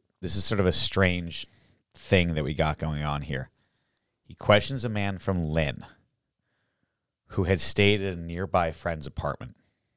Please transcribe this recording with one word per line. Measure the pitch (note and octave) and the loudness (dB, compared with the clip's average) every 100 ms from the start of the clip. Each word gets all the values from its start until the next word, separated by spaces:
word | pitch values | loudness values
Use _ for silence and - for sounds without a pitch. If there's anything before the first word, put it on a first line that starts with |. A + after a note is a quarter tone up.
| _ _ | _ _
this | G2 G2 | -4 -2
is | |
sort | F#2 G2+ | 0 2
of | F#2 | 2
a | |
strange | - - - F#2+ F2 E2+ - - _ _ _ _ | 2 0 2 2 2 -6 -10 -14 _ _ _ _
thing | - - G#2 F2 | -18 2 4 4
that | D#2 | 0
we | D2+ | -2
got | D2+ D#2 D2+ | 0 0 0
going | D#2+ D2+ | -4 -4
on | D2+ D2 | -4 -4
here. | C2+ C2+ C2+ _ _ _ _ _ _ _ | -4 -8 -8 _ _ _ _ _ _ _
He | _ | _
questions | F#2 - G#2 - C3+ | -10 4 4 4 -4
a | A#2 | -4
man | G#2 G2+ F#2+ | -2 -2 -4
from | - F#2 D#2+ | -2 -2 0
Lynn | D#2 D2 - - _ _ _ _ _ _ _ _ _ _ _ _ _ _ | 0 0 -4 -14 _ _ _ _ _ _ _ _ _ _ _ _ _ _
who | - | -2
had | F2 F#2+ | 2 2
stayed | - - G2+ G#2 | 2 4 4 4
at | G2 | 0
a | F2 | -6
nearby | E2+ E2+ F#2+ F2+ E2 | -6 -6 -2 0 0
friend's | D#2 - D#2+ C#2+ | -2 -6 -6 -8
apartment. | - D2 C2+ - - _ _ _ | -6 -6 -6 -12 -18 _ _ _